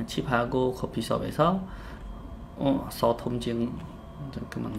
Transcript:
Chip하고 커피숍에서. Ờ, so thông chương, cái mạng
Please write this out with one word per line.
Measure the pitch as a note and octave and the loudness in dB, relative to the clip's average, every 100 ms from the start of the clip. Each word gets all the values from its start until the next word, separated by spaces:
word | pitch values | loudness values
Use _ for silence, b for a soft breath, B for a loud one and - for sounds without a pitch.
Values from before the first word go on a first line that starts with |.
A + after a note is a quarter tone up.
| A2+ | -2
Chip하고 | - B2+ A#2+ A#2+ C3 B2+ | -2 2 4 4 4 2
커피숍에서. | B2+ - A2+ A2+ A2+ A2+ C3 E3 F#3+ F#3+ B B B B - - - - - | 2 -2 0 2 0 2 4 4 4 0 B B B B -10 -10 -12 -10 0
Ờ, | C#3 C3+ - | 2 2 0
so | - A#2 | 2 4
thông | A#2 B2+ A#2+ | 4 0 0
chương, | B2 A#2 A#2+ - - - - - C#3 C3 | 0 0 0 -2 -8 -12 -12 -10 -8 -6
cái | - - | -6 -4
mạng | A#2 | -4